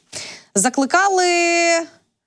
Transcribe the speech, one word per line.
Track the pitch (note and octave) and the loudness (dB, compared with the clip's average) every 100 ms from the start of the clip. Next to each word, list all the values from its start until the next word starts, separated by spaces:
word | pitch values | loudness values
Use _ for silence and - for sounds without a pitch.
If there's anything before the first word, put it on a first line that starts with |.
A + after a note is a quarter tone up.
| _ - - - - | _ -16 -16 -18 -8
закликали | G3 A3+ C4+ C4+ F4 G4 F#4 F4+ F4 E4+ E4+ E4+ E4 D#4 - _ _ | -2 -2 0 0 2 2 2 2 2 0 0 2 0 -4 -14 _ _